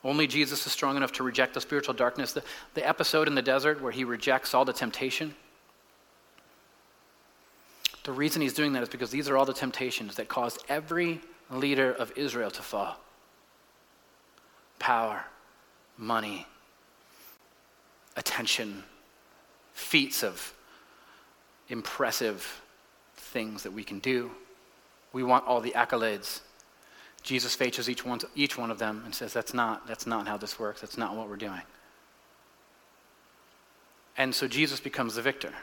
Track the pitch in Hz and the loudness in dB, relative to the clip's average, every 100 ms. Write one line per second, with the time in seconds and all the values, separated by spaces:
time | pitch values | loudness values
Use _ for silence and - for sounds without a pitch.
0 | 131 147 147 135 139 143 - - 139 139 | 2 2 4 2 0 0 -2 0 2 2
1 | 131 - 127 123 127 - - 143 143 120 | 0 0 0 2 2 2 -2 -2 0 2
2 | 151 151 131 - - - - - 147 160 | 2 2 -4 -4 -8 -14 -8 -2 0 2
3 | 160 160 151 139 127 131 147 147 135 117 | 4 4 4 4 4 4 4 2 -2 -2
4 | 127 117 143 131 - 131 131 123 120 - | -2 0 2 2 4 4 4 2 -2 -2
5 | 131 - 156 147 - - _ _ _ _ | -2 -2 -4 -8 -20 -20 _ _ _ _
6 | _ _ _ - - - _ - _ _ | _ _ _ -20 -20 -20 _ -20 _ _
7 | _ _ _ _ _ - - - - - | _ _ _ _ _ -20 -20 -6 -6 -6
8 | - 131 147 165 143 - 147 135 117 120 | -8 0 0 2 0 2 2 2 -2 -4
9 | 120 131 143 135 135 131 131 - 127 - | -4 -2 2 4 4 2 -4 -2 -4 -4
10 | 107 - 107 - 120 - - 147 156 165 | -6 -8 -4 -2 -2 -4 -4 -4 0 0
11 | 170 165 - - - 131 139 135 131 - | 0 -2 -8 -20 -8 -2 2 4 4 2
12 | 117 - 139 120 107 - - 107 95 - | -4 -2 -2 0 -2 -4 -4 -2 -2 -4
13 | - - - _ _ _ _ _ _ _ | -16 -20 -20 _ _ _ _ _ _ _
14 | _ _ _ - _ - _ _ - 117 | _ _ _ -20 _ -20 _ _ 2 2
15 | 113 104 - - - - - - _ - | 2 -2 -8 -16 -20 -20 -20 -20 _ -12
16 | 113 113 107 98 - - - _ _ _ | 0 0 0 -8 -12 -20 -20 _ _ _
17 | - - - - - _ _ _ _ - | -20 -20 -20 -20 -20 _ _ _ _ -20
18 | - - - - 117 - 107 101 - - | -12 -6 -4 -2 0 0 -2 -8 -14 -20
19 | - _ - - - - - - - 156 | -20 _ -20 -20 -20 -20 -20 -12 4 4
20 | 135 - 107 87 - - - - - - | 4 0 -2 -2 -12 -14 -20 -20 -20 -20
21 | - - - - _ - - 120 104 - | -20 -20 -20 -20 _ -20 -10 -8 -6 0
22 | 123 - 117 98 - - - - _ _ | 2 4 0 0 -8 -12 -18 -20 _ _
23 | _ - - 127 110 104 101 101 101 98 | _ -20 -8 -6 -6 -8 -8 -10 -8 -4
24 | 131 127 120 - - - - - - - | 0 0 0 -10 -20 -20 -20 -20 -20 -20
25 | - 127 127 127 - 120 117 117 117 123 | -10 -4 6 6 6 2 4 2 4 4
26 | 113 104 - - - - - - - - | 2 0 -6 -10 -12 -20 -20 -20 -20 -20
27 | - - - 131 120 - 127 120 120 123 | -20 -16 -2 0 0 0 0 0 -2 -2
28 | 123 120 - - 143 - 117 110 110 107 | -2 -4 -4 0 0 0 -4 -2 -2 -2
29 | 117 - 117 120 - 127 113 110 - 113 | -8 -8 -4 -2 -2 0 0 0 -8 -8
30 | - 113 98 104 104 - 107 101 107 - | -4 -2 -2 -6 -6 -4 -6 -6 -10 -6
31 | 110 107 107 104 107 95 - - - - | -4 -4 -8 -8 -8 -10 -14 -20 -20 -20
32 | - _ - _ _ _ _ _ - _ | -20 _ -20 _ _ _ _ _ -20 _
33 | _ _ _ _ _ _ _ _ - - | _ _ _ _ _ _ _ _ -20 -20
34 | _ - 135 127 135 123 151 139 139 - | _ 0 0 2 0 2 2 0 -6 -2
35 | 120 110 123 - 78 - | -2 0 0 0 -6 -10